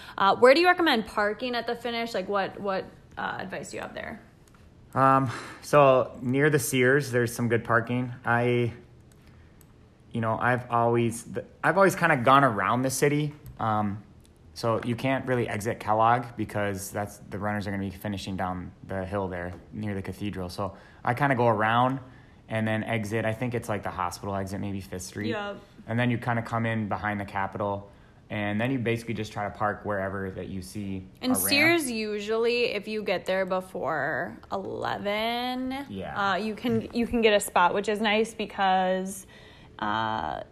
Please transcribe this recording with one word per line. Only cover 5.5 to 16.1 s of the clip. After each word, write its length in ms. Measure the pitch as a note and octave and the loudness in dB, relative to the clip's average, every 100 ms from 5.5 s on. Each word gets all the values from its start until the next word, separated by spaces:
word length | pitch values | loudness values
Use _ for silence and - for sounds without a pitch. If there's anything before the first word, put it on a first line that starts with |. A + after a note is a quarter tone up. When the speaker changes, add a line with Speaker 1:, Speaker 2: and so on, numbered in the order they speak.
| - | -16
Speaker 2:
so 480 | - D3 C3+ C3 - - | 4 8 8 8 4 -4
near 300 | B2 C3+ D3 | -2 2 4
the 80 | C#3+ | 4
Sears, 520 | - C3 B2+ C#3+ B2 | 2 2 4 4 2
there's 220 | B2 A#2+ | 0 0
some 160 | - A#2+ | 0 0
good 140 | A2+ | 0
parking. 500 | - A#2 A2+ B2 B2 B2 | 2 2 2 -2 -4 -6
I, 480 | A#2 A#2 A#2+ A#2+ A#2+ - - - - - - - - - - - - - - | 0 2 4 2 0 -4 -18 -20 -20 -20 -20 -20 -20 -20 -20 -20 -20 -20 -8
you 100 | A#2 | -4
know, 160 | A2+ A2 | -2 0
I've 300 | A#2+ B2 A#2 | 2 0 0
always, 580 | A#2+ A#2 A#2+ A#2 A2+ - - - - | 2 4 4 2 -2 -8 -10 -10 -2
I've 140 | D3 F3 | 0 6
always 180 | G3 F#3 | 4 4
kinda 220 | E3+ C#3+ | 2 4
gone 260 | A#2+ C#3 | 6 6
around 400 | C3+ G2+ F#2+ B2 | 6 2 0 0
the 80 | B2+ | 0
city. 420 | - D3+ D3 D3+ - - - | 2 2 2 -2 -6 -18 -4
Um, 440 | A2 G#2+ G#2 G#2+ - - - - - | 0 0 0 -4 -12 -20 -20 -20 -20
so 260 | - A#2 A2 A#2+ | -6 -2 0 -2
you 100 | A#2+ | -2
can't 300 | C3+ C3 C3 | 0 -2 0
really 240 | B2 A2 | 0 0
exit 320 | A2 G#2+ G2 | -2 -4 -6
Kellogg 420 | G#2 G#2+ A2+ | 0 4 6